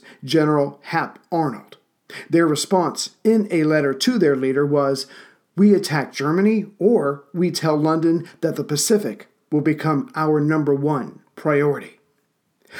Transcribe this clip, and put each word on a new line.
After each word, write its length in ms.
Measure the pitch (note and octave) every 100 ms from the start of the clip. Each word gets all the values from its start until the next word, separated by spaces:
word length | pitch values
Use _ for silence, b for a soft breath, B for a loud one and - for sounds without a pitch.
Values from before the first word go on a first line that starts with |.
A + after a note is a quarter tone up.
| B B
General 560 | C3+ D#3 D3+ D3+ C#3 -
Hap 360 | - E3 C3+ - -
Arnold. 460 | E3+ D3+ G#2 - - _ _ - B B
Their 180 | E3 E3
response 600 | D3 - F#3 D#3 - - _
in 260 | A3 A3+ F#3+
a 120 | E3+ D#3
letter 280 | D#3 C#3
to 240 | C#3 - A#3
their 180 | D#3+ C3+
leader 280 | C3 C3+ D3
was, 420 | D3 C#3 C3+ - B B B B -
"We 160 | G#3
attack 400 | F#3+ - D3 B2
Germany, 540 | - C#3+ E3+ G#3 A3 - -
or 440 | F#3 A3 C#3 C#3+ -
we 180 | E3+ F3+
tell 240 | D3 D#3+ D3+
London 500 | D#3 D#3+ E3 E3 - B
that 160 | D#3 D3+
the 80 |
Pacific 640 | C#3+ D3 - G#3 C3 G2+ - _ -
will 120 | D3+
become 480 | D3+ D3+ D#3 C#3+ C3
our 280 | D#3 D#3 D3+
number 340 | D3 D#3 C#3+ C#3
one 440 | D3+ C#3+ G#2+ - _ -
priority." 640 | D#3 C#3+ D3 C#3 - - _ _ _ _ _ _ _